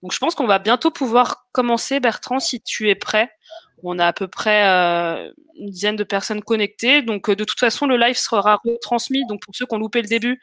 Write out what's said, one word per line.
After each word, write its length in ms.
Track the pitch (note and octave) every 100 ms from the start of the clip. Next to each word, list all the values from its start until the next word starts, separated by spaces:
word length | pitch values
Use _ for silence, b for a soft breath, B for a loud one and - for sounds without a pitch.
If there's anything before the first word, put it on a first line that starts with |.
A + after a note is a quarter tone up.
Donc, 100 | F3+
je 60 | -
pense 160 | C#4
qu'on 120 | F4 B3
va 120 | G3
bientôt 320 | G3 A#3+ E4
pouvoir 560 | D#4 C4 A#3 B3 - _
commencer, 480 | - A#3+ A#3 - C#4
Bertrand, 380 | B3 G#3+ - B3+
si 200 | C4 A#3+
tu 260 | - - G#3+
es 40 |
prêt. 360 | G3+ - A3 A#3+ _ B B B _
On 160 | F3+ F3+
a 80 | F3
à 60 |
peu 160 | F3 F#3
près, 380 | - - G#3+ G3+
euh, 680 | F#3 F3 F3 E3+ D#3+ E2 - _ -
une 120 | G3+
dizaine 260 | F#3 G3+ G#3+
de 80 |
personnes 380 | G#3 G3 G3 G#3+
connectées. 600 | G#3 A3 G3+ _ A#3+ C#4+
Donc, 260 | A#3 G#3 G3
euh, 80 | G3
de 80 |
toute 140 | G#3 -
façon, 260 | A#3 A3 C#4+
le 100 | B3+
live 200 | A#3 B3
sera 420 | - A3 G3+ G#3
retransmis. 600 | A#3 A#3 - A#3+ - C4+ B3+
Donc, 120 | G#3
pour 100 | -
ceux 120 | G3 B3
qui 80 |
ont 40 | A3
loupé 240 | A3 A#3+
le 60 | G#3
début 320 | A#3 A3+ B3